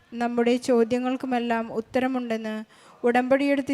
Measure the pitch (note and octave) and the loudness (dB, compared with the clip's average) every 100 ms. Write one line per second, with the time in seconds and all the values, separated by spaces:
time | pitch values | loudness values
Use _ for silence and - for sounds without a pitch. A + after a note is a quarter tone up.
0 | - A#3 A#3+ A#3+ A#3 B3 B3 A#3+ A3+ B3 | -14 -6 -2 2 2 2 2 2 2 0
1 | B3+ C4 C4 B3 A#3+ A3+ A3+ G#3+ A3+ B3+ | -2 -4 -2 -2 -2 -2 -4 -6 -4 -2
2 | B3+ C4 A#3+ A3+ A3 G#3+ G#3+ - - - | -2 -2 -4 -6 -6 -8 -10 -18 -20 -4
3 | B3 A#3+ B3+ C4+ C#4+ C#4+ C4+ | 2 2 4 2 2 0 0